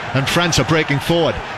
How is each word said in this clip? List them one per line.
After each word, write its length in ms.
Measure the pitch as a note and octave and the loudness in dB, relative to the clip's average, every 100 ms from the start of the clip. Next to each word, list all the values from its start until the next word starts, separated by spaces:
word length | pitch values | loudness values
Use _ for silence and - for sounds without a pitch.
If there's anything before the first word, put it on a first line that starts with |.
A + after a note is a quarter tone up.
| - C3+ | -4 -2
and 120 | C3+ | 0
France 320 | E3+ F3 D3+ | 0 2 0
are 60 | D#3+ | 2
breaking 340 | D#3+ D3+ C#3 | 0 2 -2
forward. 360 | - E3+ D3 - - | 0 2 2 0 -8